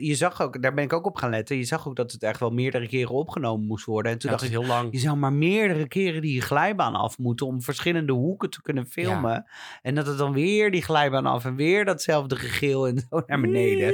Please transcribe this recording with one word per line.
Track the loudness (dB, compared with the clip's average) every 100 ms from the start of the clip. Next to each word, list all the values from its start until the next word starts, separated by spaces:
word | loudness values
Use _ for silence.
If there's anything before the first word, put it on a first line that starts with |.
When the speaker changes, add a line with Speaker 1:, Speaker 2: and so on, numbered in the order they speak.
| -2
Speaker 1:
je | 0
zag | 0 0
ook, | -4 0
daar | 0
ben | 0
ik | 0
ook | 0 -2
op | -2
gaan | -2
letten, | -2 -2 -4
je |
zag | -2 -4 -4
ook | -4
dat | -4
het | -4
echt | -4 0
wel | 0
meerdere | 0 0 -2 -2
keren | -2 0 -2
opgenomen | -2 -2 -2 -2 -2
moest | -4 -2
worden. | -2 0
En | -2
toen | -2
Speaker 2:
Ja, | -2
het | 0
Speaker 1:
dacht |
Speaker 2:
is | -2
Speaker 1:
ik, | 0
Speaker 2:
heel | 0
lang. | 0
Speaker 1:
je | 0
zou | 0 2
maar | 2
meerdere | 4 4 4 2 0 -2
keren | 0 0 0
die | -2 -2
glijbaan | 0 2 2 2 0 0
af | -2 -2
moeten | -2 0 -2
om | -4
verschillende | -4 -4 0 0 2
hoeken | 2 0 -2 -6
te | -6
kunnen | -4 -4
Speaker 2:
Ja. | -4
Speaker 1:
filmen. | -4 -2 0 0 -2 -6 -16 -18 -10
En | -4 -2
dat | 0
het | 0
dan | 2
weer | 2 2 4 2
die | 2
glijbaan | 2 4 4 2 2
af | 0 -2
en | 0
weer | 2 2 2
datzelfde | 0 0 0 0 -4
gegil | -4 -2 0 2 0
en | 0 -2
zo | -2 0
naar | 0
beneden. | 2 4 4 4 2